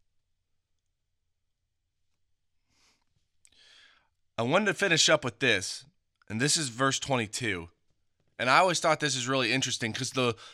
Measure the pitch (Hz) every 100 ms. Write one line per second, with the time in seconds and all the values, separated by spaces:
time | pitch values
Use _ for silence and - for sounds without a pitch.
0 | _ _ _ _ _ _ _ _ _ _
1 | _ _ _ _ _ _ _ _ _ _
2 | _ _ _ _ _ _ _ _ _ _
3 | _ _ _ _ _ _ - - - _
4 | _ _ _ - 117 175 208 170 196 160
5 | - 156 127 - 131 101 - - - _
6 | _ _ - 110 143 160 139 113 135 127
7 | - 127 107 - 117 92 82 _ _ _
8 | _ _ _ - 120 147 185 160 170 151
9 | 147 131 123 135 117 131 131 - 117 104
10 | 131 131 123 113 -